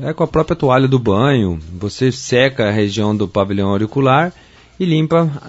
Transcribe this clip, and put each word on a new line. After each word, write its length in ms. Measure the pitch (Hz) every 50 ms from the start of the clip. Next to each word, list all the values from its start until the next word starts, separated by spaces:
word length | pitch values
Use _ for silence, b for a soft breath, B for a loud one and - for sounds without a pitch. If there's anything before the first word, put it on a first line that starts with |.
É 120 | 131 151 160
com 100 | - 165
a 40 |
própria 280 | - - 156 156 - 170
toalha 320 | - 147 131 127 135 135
do 100 | 131 135
banho, 640 | 123 113 110 95 104 131 143 139 120 101 90 85 80 76 82 90
você 340 | 87 104 101 - - 127 127 123
seca 560 | - - - 127 123 135 135 135 - 110 101
a 20 |
região 420 | 104 110 104 101 98 110 104 107 107
do 140 | 104 101
pavilhão 420 | 90 - 104 98 98 101 98 98 98
auricular 640 | 101 101 110 107 - 139 135 127 131 147 170 180 B B B B B B B B B -
e 60 | 190
limpa 440 | 175 156 156 156 151 165 165 165 156 143 - -